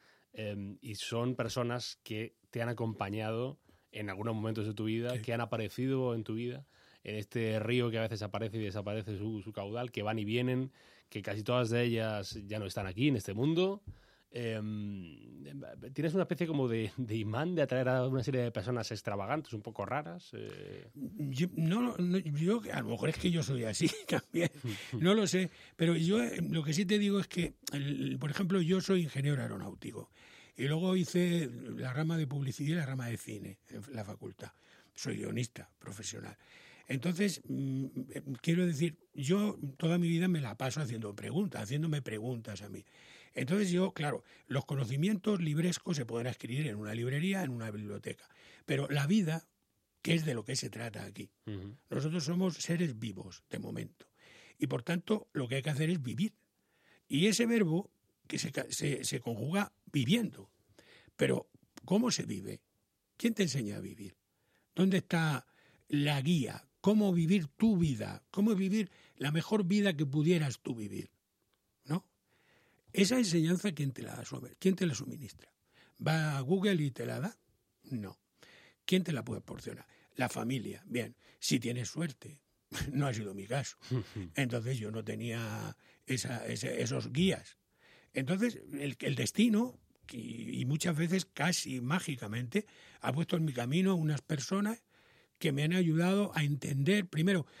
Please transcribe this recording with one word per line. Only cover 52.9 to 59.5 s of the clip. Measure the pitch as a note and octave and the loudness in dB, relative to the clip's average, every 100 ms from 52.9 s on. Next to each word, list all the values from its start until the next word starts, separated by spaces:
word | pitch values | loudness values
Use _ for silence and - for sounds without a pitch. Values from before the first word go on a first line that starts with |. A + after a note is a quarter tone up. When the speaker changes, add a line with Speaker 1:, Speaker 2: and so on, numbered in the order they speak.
| A2 | -2
Speaker 2:
vivos, | A2+ F#2+ F#2 - - | -6 -8 -12 -16 -10
de | - | -8
momento, | - - A2+ - - _ - - - - | -6 -6 -8 -12 -20 _ -20 -20 -14 -4
y | C#3+ | -2
por | C3+ | 0
tanto | - F3 - G#3+ - | 0 -2 2 0 0
lo | - D3 | -4 -2
que | C3+ | -2
hay | |
que | C#3+ | 0
hacer | C#3 D#3 | 0 2
es | F3+ | 2
vivir. | B2+ A#2+ G#3 _ _ _ _ _ _ _ - | -2 0 -2 _ _ _ _ _ _ _ -2
Y | C#3 G3 | 4 4
ese | F#3+ A#3 | 4 4
verbo | A#3 F3+ E3 G3+ _ _ _ - | 4 4 2 -2 _ _ _ -8
que | - | -4
se | - | -4
ca-, | C3+ - | -4 -4
se, | - D3 C3+ | -2 -2 -2
se | - - | -2 -4
conjuga | B2 A2+ C3 | -4 -4 0